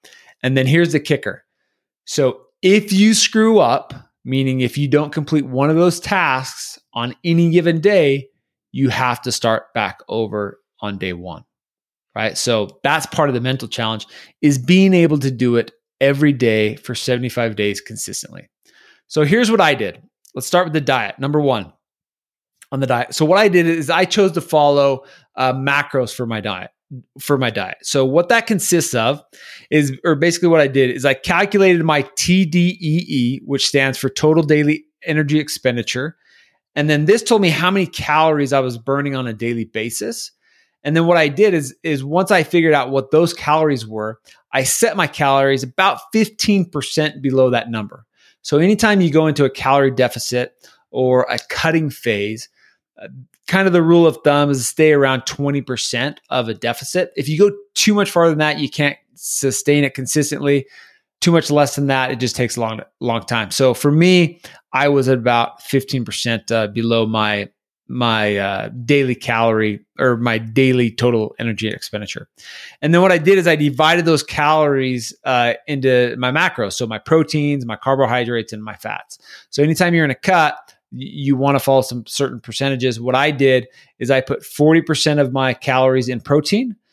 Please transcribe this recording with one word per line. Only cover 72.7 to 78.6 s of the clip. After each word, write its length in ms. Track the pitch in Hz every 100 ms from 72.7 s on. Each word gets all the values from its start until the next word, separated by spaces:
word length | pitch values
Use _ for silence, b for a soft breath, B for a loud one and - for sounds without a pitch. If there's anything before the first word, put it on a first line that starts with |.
| B
And 120 | 147
then 80 | 170
what 100 | 185
I 60 | 175
did 200 | 156 196
is 100 | 175
I 80 | 151
divided 500 | 147 131 156 170 156
those 180 | 151
calories, 920 | - - 147 156 147 139 131 123 117 -
uh, 300 | 143 123 120 113 -
into 480 | 143 131 123 123 117
my 140 | 127
macros. 420 | 143 180 - 101
So 120 | - 117
my 120 | 110
proteins, 680 | - 160 151 156 147 143 120
my 100 | 107
carbohydrates, 800 | 135 135 127 123 120 117 110
and 100 | 107